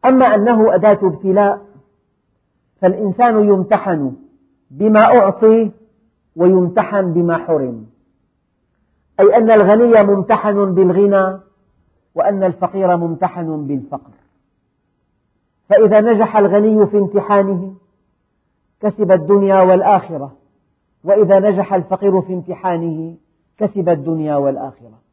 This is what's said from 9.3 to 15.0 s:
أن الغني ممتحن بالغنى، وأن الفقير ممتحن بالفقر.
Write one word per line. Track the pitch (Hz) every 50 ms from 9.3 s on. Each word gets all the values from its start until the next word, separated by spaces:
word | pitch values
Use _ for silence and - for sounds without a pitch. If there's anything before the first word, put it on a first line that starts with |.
| 202
أن | 233 226 220
الغني | 226 214 202 185 208 220 240 233 226 220
ممتحن | 202 202 202 190 185 - 220 - - 214 202 202 202 190 185
بالغنى، | 180 190 180 170 185 202 202 196 196 190 185 190 190 _ _ _ _ _ _ _ _ _ _ _ _ _ _ _
وأن | 190 - 196 208 196
الفقير | 190 185 - - 185 - - 196 190 180 175
ممتحن | 175 170 165 165 165 185 175 - 175 170 160 156 151 147
بالفقر. | 139 143 135 120 - 143 139 _ _ _ _ _ _ _ _ _ _ _ _ _ _ _ _ _ _ _ _